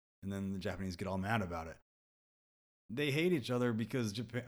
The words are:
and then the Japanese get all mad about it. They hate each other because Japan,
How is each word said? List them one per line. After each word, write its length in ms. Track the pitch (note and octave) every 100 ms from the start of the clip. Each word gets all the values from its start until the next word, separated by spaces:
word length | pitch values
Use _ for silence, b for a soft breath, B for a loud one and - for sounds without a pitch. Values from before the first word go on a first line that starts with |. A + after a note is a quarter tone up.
| _ _
and 80 | G2
then 200 | G2 G2
the 80 | G2
Japanese 380 | G2 F2+ F#2+ F2
get 100 | F#2
all 100 | F#2+
mad 240 | F#2+ A2+
about 260 | F2+ E2+ D#2+
it. 100 | - _ _ _ _ _ _ _ _ _ _ -
They 220 | A#2+ D3
hate 220 | C#3+ F3
each 160 | E3 A#2+
other 240 | B2 B2
because 380 | A2+ A2+ C3 A2
Japan, 320 | G#2 A2+ B2